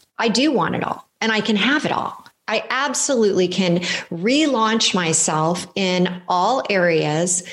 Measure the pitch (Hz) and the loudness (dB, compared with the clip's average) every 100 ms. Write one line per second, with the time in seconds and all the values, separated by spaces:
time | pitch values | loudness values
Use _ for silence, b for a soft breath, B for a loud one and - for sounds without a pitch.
0 | _ - 233 233 302 233 160 - - - | _ -4 0 2 2 2 0 -2 -4 -8
1 | - - 220 214 214 208 226 294 180 - | -12 -6 -2 0 0 0 2 0 0 -2
2 | - - - _ - 214 - 254 285 254 | -4 -10 -20 _ -4 -4 -2 -4 -2 -2
3 | - 254 208 180 180 180 185 175 175 B | 0 2 2 2 0 0 2 2 0 B
4 | B 170 202 285 311 240 220 226 - 190 | B -4 0 2 2 2 2 2 0 0
5 | 165 156 - 156 160 180 - 196 190 180 | 0 0 0 0 0 -2 -6 -4 0 2
6 | 180 180 - 180 196 262 - 196 175 160 | 0 -2 -2 0 2 0 0 0 2 2
7 | 151 156 180 - B | 2 0 0 -2 B